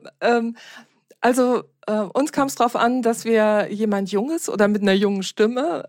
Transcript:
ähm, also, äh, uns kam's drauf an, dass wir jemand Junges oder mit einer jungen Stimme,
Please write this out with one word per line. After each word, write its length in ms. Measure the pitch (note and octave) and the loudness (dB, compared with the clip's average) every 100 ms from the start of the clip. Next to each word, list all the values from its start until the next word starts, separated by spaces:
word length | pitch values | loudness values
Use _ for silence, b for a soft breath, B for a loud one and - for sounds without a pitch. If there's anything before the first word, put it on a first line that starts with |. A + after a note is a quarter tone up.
| - - | -10 -2
ähm, 360 | A3 A#3+ A#3 A#3 B B B B _ - | 0 2 0 -8 B B B B _ -2
also, 420 | A#3+ B3+ B3 A#3 - _ - | 0 2 2 0 -4 _ -4
äh, 60 | G#3+ G3+ | -4 -2
uns 180 | - D4 | -2 -2
kam's 240 | - C#4 - | -2 -2 0
drauf 200 | B3 B3 | 0 2
an, 260 | A#3+ B3+ | 0 2
dass 200 | A3+ A#3 A3+ | 0 0 0
wir 420 | A3+ G#3+ G#3+ - | 2 4 2 0
jemand 400 | G3+ A3 G3+ G3 | -2 -2 0 0
Junges 380 | G3+ C4 E4 - | -2 -2 -4 -4
oder 180 | - G#3 | 0 2
mit 140 | G#3 | 2
einer 120 | G3+ | 2
jungen 300 | G3 G3+ G3 | 2 0 -2
Stimme, 640 | F#3 - G#3+ B3 D#4 D#4+ | -4 0 0 0 -2 -4